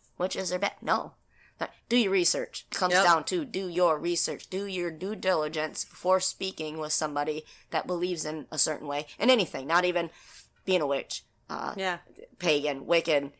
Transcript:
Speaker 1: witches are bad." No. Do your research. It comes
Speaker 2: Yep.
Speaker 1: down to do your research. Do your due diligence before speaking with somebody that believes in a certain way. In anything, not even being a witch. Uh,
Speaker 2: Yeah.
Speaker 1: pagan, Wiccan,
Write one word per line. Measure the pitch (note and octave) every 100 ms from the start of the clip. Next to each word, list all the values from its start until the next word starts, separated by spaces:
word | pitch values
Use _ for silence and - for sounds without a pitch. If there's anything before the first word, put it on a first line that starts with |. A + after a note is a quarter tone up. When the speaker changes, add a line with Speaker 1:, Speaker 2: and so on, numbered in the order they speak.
| - -
Speaker 1:
witches | F#3 - F#3
are | F3+
bad." | G3 -
No. | - F3+ D3+ - _ _ _ _ E3+ - _
Do | B3
your | G#3
research. | F#3+ E3+ D3 A#2+ - -
It | -
comes | F#3
Speaker 2:
Yep. | F3+
Speaker 1:
down | F#3+ E3
to | C#3+ F#3
do | C#3 C#3+ F#3
your | E3+ F3 D3+
research. | E3+ E3+ - C#3 -
Do | F#3 G3+
your | F#3 F3
due | D#3+ F#3 G#3
diligence | F#3+ F3 D3+ D#3 D3+ -
before | - - F3+ F#3
speaking | - - F#3+ - D#3 D#3
with | D#3
somebody | - D#3 C#3+ D3 D3+ - - _
that | E3 -
believes | F3 F3+ E3+
in | D#3 D#3 -
a | D3+
certain | - D3+ D3
way. | C#3+ D#3 -
In | A#3
anything, | B3+ F3+ C#3+ C3+
not | E3+
even | F3+ F3 E3+ - - - - _
being | - F#3
a | D3
witch. | C#3 - - - _ -
Uh, | - - -
Speaker 2:
Yeah. | F#3+ F3 - - - _
Speaker 1:
pagan, | F3 D3 D3 C3+
Wiccan, | - E3+ E3 D3 C#3